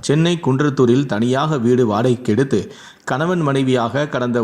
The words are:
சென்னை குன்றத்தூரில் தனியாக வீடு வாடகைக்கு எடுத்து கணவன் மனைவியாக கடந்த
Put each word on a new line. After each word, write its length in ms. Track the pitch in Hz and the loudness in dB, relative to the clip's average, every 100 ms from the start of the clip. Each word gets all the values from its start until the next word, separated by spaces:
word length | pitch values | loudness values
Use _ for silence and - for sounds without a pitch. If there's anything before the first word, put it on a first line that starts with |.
சென்னை 340 | - 147 165 175 147 | -2 0 2 0 0
குன்றத்தூரில் 600 | 131 147 135 123 123 143 | 0 0 2 4 4 0
தனியாக 520 | 101 120 131 151 156 | -2 0 0 0 0
வீடு 260 | 117 123 120 | 2 2 2
வாடகைக்கு 460 | 104 123 120 - | 2 0 0 0
எடுத்து 260 | 104 135 107 85 - - - | 0 0 -2 -4 -12 -20 -16
கணவன் 400 | - 131 165 180 151 | -6 -4 -2 -2 0
மனைவியாக 600 | 139 131 127 117 123 147 | 0 0 0 0 -2 -4
கடந்த 320 | 147 123 120 | -4 -2 -2